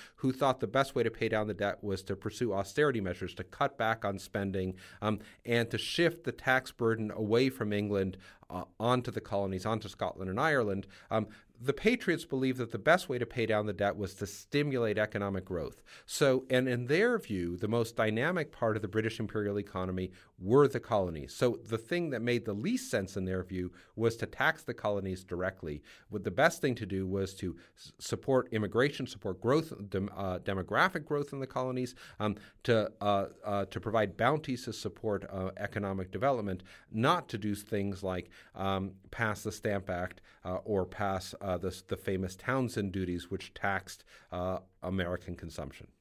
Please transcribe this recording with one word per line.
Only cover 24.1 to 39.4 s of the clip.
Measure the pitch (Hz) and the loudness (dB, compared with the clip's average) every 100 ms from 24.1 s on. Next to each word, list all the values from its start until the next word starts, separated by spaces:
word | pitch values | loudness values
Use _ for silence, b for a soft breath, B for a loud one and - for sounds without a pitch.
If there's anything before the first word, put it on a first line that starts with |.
| 113 | 0
to | 104 | -4
tax | - 143 - | 0 0 0
the | - | -4
colonies | - 107 101 95 92 | -4 -2 0 -2 -6
directly. | - 87 92 92 82 76 B B B | -6 -4 -2 -4 -6 -8 B B B
What | 107 | -6
the | 95 | -2
best | 90 156 - | 4 4 4
thing | 143 | 0
to | 117 104 | 0 -2
do | 95 95 | -2 -2
was | 98 95 | -2 -2
to | - 92 82 B B | -4 -6 -8 B B
s-, | - - | -20 -14
support | - 104 - 131 123 | -6 -4 2 2 2
immigration, | 113 104 113 139 - 123 | 0 0 4 2 2 -8
support | - 104 92 | -6 -6 -2
growth, | 113 147 156 - 101 | 2 2 0 -8 -4
dem-, | 95 98 | -2 -2
uh, | - 98 90 | -4 -4 -4
demographic | 95 98 85 107 180 175 | -2 -2 0 2 2 0
growth | 147 147 143 | -2 -2 -2
in | 139 | -6
the | 131 | -6
colonies, | 131 127 127 123 - B B | -2 -2 -2 -4 -6 B B
um, | 107 101 B B | -2 -2 B B
to, | - 113 104 - | 4 4 4 0
uh, | 104 101 98 - | 2 2 2 -4
uh, | 104 101 98 | -2 -2 -2
to | - | -4
provide | 110 110 104 82 | 0 2 2 4
bounties | 113 151 151 123 | 2 2 0 -6
to | - | -6
support, | 107 107 - 110 101 - | -6 -6 -4 -2 -2 -4
uh, | 95 95 - | -4 -4 -4
economic | 101 110 101 95 92 | -4 -2 -2 -2 -4
development, | 95 131 127 101 95 - B B | 0 2 2 0 -4 -8 B B
not | 110 131 175 - | 2 4 4 0
to | 110 | -4
do | 104 | -2
things | 98 - 104 101 92 | -4 -2 -2 -2 -2
like, | 95 90 87 B B - | -4 -4 -6 B B -4
um, | 98 95 95 - - | 0 0 -2 -8 -12
pass | - 113 101 | -4 -2 -2